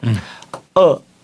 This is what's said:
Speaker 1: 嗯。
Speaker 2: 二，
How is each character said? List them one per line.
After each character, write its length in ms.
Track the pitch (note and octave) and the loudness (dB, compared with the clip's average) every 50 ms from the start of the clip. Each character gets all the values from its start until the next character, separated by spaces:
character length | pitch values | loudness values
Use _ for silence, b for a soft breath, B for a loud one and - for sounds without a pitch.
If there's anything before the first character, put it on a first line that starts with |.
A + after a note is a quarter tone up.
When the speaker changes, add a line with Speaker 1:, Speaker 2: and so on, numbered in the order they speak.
Speaker 1:
嗯。 160 | - A#2 A2+ F#2+ B B B B B - - - - _ - | -6 -4 -4 -4 B B B B B -20 -20 -20 -20 _ 0
Speaker 2:
二， 260 | F#3 F#3 E3 C#3 - - _ _ _ | 2 2 2 2 -2 -6 _ _ _